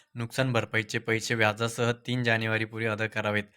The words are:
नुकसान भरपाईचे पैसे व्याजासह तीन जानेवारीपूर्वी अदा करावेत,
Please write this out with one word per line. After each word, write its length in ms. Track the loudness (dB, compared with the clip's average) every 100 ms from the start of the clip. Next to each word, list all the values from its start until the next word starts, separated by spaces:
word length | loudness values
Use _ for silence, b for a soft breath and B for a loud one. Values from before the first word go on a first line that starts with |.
| B
नुकसान 380 | -10 -6 0 2
भरपाईचे 460 | 2 0 -2 -2 -4
पैसे 360 | 0 -2 0
व्याजासह 580 | 4 4 4 -2 0 -2
तीन 320 | -2 -4 -2
जानेवारीपूर्वी 600 | 2 2 2 -2 -2 -4 -4
अदा 200 | -2 -2
करावेत, 380 | -2 0 0 -2